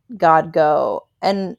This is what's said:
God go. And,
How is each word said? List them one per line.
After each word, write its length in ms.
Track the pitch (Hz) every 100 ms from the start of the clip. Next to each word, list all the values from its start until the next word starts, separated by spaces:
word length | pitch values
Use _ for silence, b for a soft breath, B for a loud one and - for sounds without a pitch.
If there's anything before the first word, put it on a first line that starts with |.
| - 220
God 360 | 170 160 160
go. 540 | 160 151 143 120 92 - _
And, 340 | 190 196 190